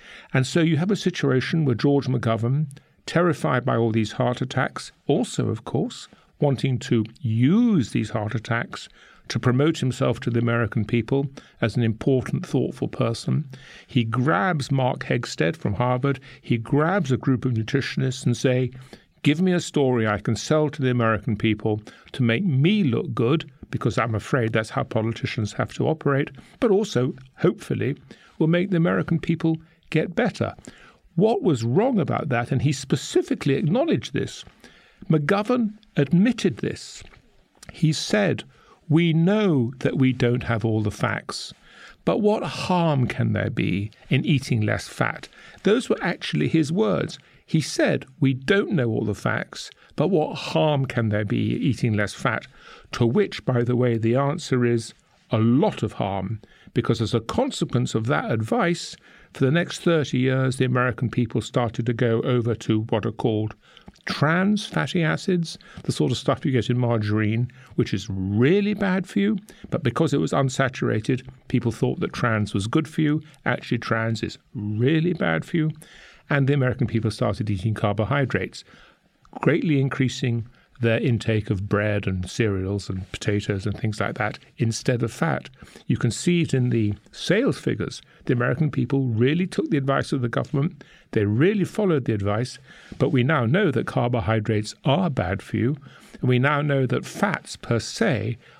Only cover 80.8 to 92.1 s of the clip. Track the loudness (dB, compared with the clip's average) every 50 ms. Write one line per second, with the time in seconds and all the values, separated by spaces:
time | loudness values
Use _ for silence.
80.8 | 0 0 2 2 2 2 0 0 0 0 0 0 0 -2 -2 -2 -2 0 0 0
81.8 | 2 2 0 0 -2 -2 -2 -4 -4 -4 -2 0 0 0 0 0 -2 -2 -2 -4
82.8 | -4 -6 -8 -8 -8 -10 -10 -6 -2 -2 0 0 0 -2 -4 -2 -2 -4 -4 -2
83.8 | -4 -4 -2 -2 -4 -4 -4 -4 -4 -4 -6 -8 -16 -10 _ -2 -2 -2 -2 -2
84.8 | 0 0 0 0 0 -2 -2 -2 -2 -2 -2 -2 -6 -10 -20 -20 -20 -20 -20 -8
85.8 | -4 -2 -2 0 0 -2 -2 0 2 2 2 2 2 2 0 0 2 2 2 2
86.8 | 0 0 -2 -4 -10 _ -16 -6 -2 0 2 2 2 0 0 -2 -2 -4 -2 -2
87.8 | -4 -6 -8 -12 -18 _ -20 -8 -2 -2 0 0 0 0 0 0 0 0 0 -2
88.8 | -2 0 0 0 0 0 2 2 2 4 2 2 -2 -2 -2 -4 -2 0 0 0
89.8 | 0 0 0 0 0 -2 -2 -2 -2 -2 -2 -4 -4 -2 -2 -2 -2 -2 -4 -8
90.8 | -20 -20 -20 -20 _ _ -2 0 0 2 2 2 2 2 2 0 -2 -2 -2 -2
91.8 | 0 2 2 0 0 0